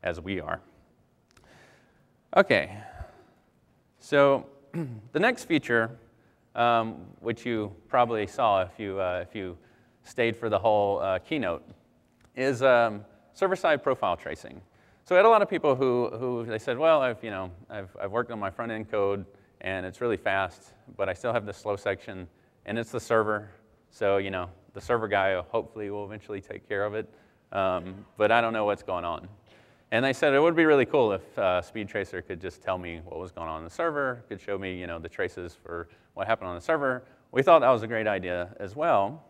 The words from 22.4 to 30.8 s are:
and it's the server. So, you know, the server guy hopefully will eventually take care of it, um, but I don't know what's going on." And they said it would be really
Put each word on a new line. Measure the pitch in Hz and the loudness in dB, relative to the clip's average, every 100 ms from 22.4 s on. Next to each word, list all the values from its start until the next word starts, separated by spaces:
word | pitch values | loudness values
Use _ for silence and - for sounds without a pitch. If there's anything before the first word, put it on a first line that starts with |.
| _ _ - | _ _ -8
and | 110 | -8
it's | 117 | -6
the | 123 | -8
server. | - 113 107 104 104 - _ _ _ | 0 2 2 -2 -6 -20 _ _ _
So, | - 101 98 | -2 0 2
you | 98 | 0
know, | 95 87 - _ | -6 -8 -12 _
the | 98 | -18
server | - 120 110 | -2 -2 2
guy | 101 95 92 87 | 2 2 0 -2
hopefully | 113 - 110 104 | -4 -4 -10 -10
will | 104 | -8
eventually | 101 107 - 104 | -10 -14 -10 -12
take | - 101 _ | -10 -16 _
care | 101 | -2
of | 104 | -2
it, | 107 107 - _ _ _ | -4 -8 -14 _ _ _
um, | 98 95 92 90 95 - - | -2 0 0 -6 -14 -18 0
but | 107 | 4
I | 117 | 4
don't | 113 | 4
know | 113 104 | 0 -2
what's | 98 | -2
going | - 90 | -4 -6
on." | 85 82 95 104 _ - _ _ _ | -4 -8 -10 -20 _ -20 _ _ _
And | 113 | 0
they | 135 | 0
said | 131 151 | 2 4
it | 139 | 4
would | 165 165 | 4 4
be | |
really | 160 147 | 6 6